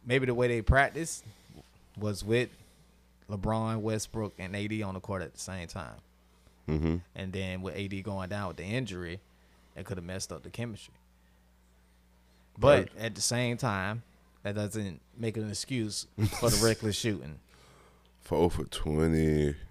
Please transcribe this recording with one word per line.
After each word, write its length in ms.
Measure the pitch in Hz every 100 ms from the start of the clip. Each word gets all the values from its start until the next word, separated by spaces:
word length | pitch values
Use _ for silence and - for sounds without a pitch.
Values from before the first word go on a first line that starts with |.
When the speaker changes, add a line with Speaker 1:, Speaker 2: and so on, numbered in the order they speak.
| 117
Speaker 1:
maybe 180 | 131
the 80 | 127
way 140 | 120 123
they 140 | 117
practice 600 | 104 131 139 139 165 - - - - - - _ - -
was 260 | 104 98
with 240 | 101 120 120 - - _ _ _ _ _ -
LeBron, 520 | 101 104 110 110 110
Westbrook, 500 | 107 107 - 113 104 -
and 180 | 92 101
A 100 | 104
D 160 | 107
on 120 | 101
the 60 | 95
court 200 | - 95
at 140 | 85
the 60 | -
same 280 | - 92 85
time. 280 | 98 69 55 _ _ _ _ _ _ -
Speaker 2:
Mm-hmm. 280 | 76 80 82 87 -
Speaker 1:
And 160 | 95
then 260 | 95 95 92
with 160 | 92 90
A 100 | 98
D 140 | 98
going 300 | 95 98 92
down 180 | 101 98
with 80 | 80
the 80 |
injury, 560 | 87 120 113 90 87 90 _ _ _ _ _ -
it 80 |
could 140 | 95 92
have 80 | 85
messed 260 | 92 -
up 100 | 80
the 80 | 90
chemistry. 440 | - 120 104 - _ _ _ _ _ _ _ _ _ _ _ _ _ _ _ _ -
But 200 | 123 139 101
Speaker 2:
Right. 100 | -
Speaker 1:
at 100 | 110
the 60 | 101
same 360 | - 123 123 120
time, 460 | 127 98 95 113 - _ _ _
that 120 | 104
doesn't 460 | 104 104 107 101 80 _ -
make 180 | 113 110
an 120 | 107
excuse 560 | 98 - 131 110 - - - 107 -
for 100 | 120
the 60 | 107
Speaker 2:
<laughs> 80 |
Speaker 1:
reckless 320 | 113 110 110 98
shooting. 420 | 120 95 67 78 _ - - - - _ _ _
Speaker 2:
Four 280 | - 78 87
for 140 | 85
twenty 920 | - - 80 76 80 80 80 76 73 73 -